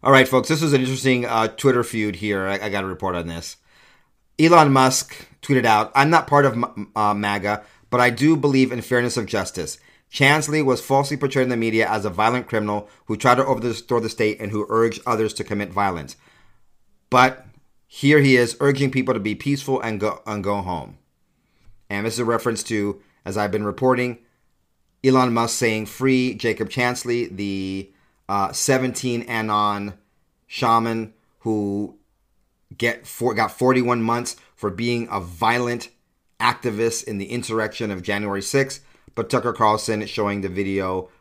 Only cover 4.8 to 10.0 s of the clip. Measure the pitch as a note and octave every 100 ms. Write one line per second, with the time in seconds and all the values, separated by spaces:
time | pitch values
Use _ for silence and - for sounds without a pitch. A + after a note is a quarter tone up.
4.8 | C3 C3 - - - _ - C3 A#2 G#2+
5.8 | A2 C3+ C#3+ E3+ - C#3+ C#3 A#2 A#2+ -
6.8 | G2+ - G#2 G#2 G#2 G2+ G2 G#2 - _
7.8 | _ B2 B2 A#2 C#3+ D#3+ C#3+ C3+ C3 B2
8.8 | - B2 A#2+ A#2+ G2+ A2 F#2 - D#2+ -
9.8 | _ _